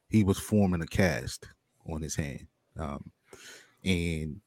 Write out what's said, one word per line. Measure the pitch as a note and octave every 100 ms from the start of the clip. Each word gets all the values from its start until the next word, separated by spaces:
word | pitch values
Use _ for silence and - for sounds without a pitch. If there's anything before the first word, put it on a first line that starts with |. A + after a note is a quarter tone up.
| -
he | A2
was | F#2+ F#2+
forming | - G#2+ F#2+ F2+
a | D#2+
cast | - F#2 B1 C2 - - _ _ _ -
on | D#2+
his | D#2
hand. | - D2 C2 - _ _ -
Um, | D#2 C#2+ - - _ - - - - _
and, | F#2+ F2+ E2+ D#2+ D#2 C#2